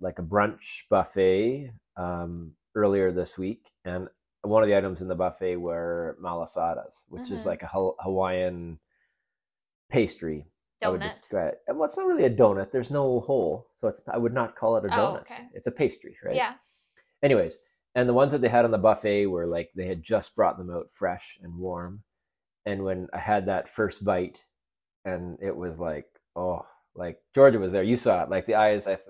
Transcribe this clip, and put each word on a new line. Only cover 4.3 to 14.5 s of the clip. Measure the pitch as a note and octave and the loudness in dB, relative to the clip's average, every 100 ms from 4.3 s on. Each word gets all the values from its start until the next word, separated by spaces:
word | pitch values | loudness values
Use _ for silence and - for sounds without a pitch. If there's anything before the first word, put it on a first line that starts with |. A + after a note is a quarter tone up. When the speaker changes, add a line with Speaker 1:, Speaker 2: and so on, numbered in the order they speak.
| _ | _
Speaker 1:
one | G#2 A2 | 2 4
of | G#2 | 6
the | G2 | 4
items | F#2+ F2 | 2 -6
in | F#2 | -6
the | F2+ | -2
buffet | F2+ - F#2 F2+ | -2 -2 -4 -2
were | E2+ E2+ E2+ E2+ E2 - | -4 -4 -4 -4 -6 -8
malasadas, | F2+ F2 D#2 F2+ D#2+ D#2 - - _ | -8 -6 -6 -4 -2 -4 -10 -20 _
which | - B3 | -16 -10
is | - | -6
Speaker 2:
Mm-hmm. | D3 | -6
Speaker 1:
like | E2+ | -6
a | E2 | -6
Ha-, | F#2+ F#2 - | -2 -2 -2
Hawaiian | F#2+ F#2+ F#2+ F#2 F2+ F2 E2+ D#2+ _ _ _ _ _ _ _ _ _ _ _ | -4 -2 0 0 -2 -6 -12 -14 _ _ _ _ _ _ _ _ _ _ _
pastry, | C3 G2+ - E2 D2+ - _ _ _ | 0 0 -2 -8 -8 -12 _ _ _
I | G2+ | -2
would | F#2 | -2
Speaker 2:
Donut. | G#2 | -6
Speaker 1:
describe. | - - G2 - - - | -10 -6 -2 -2 -4 -6
Well, | D4 | -2
it's | D4+ F#4+ | -2 -2
not | F#4 | 0
really | E4 C#3 | 2 2
a | |
donut. | A#2 A2 G2 F#2+ | 6 4 4 -2
There's | C3 A#2 | -4 -2
no | C#3+ C3+ B2 | -2 0 0
hole. | - C3+ E2+ A#2+ - | 0 0 0 -4 -10
So | _ A2+ | _ -4
it's, | - - | -4 -6
I | A#2+ | -2
would | A#2 | 0
not | B2 A#2 | 0 -4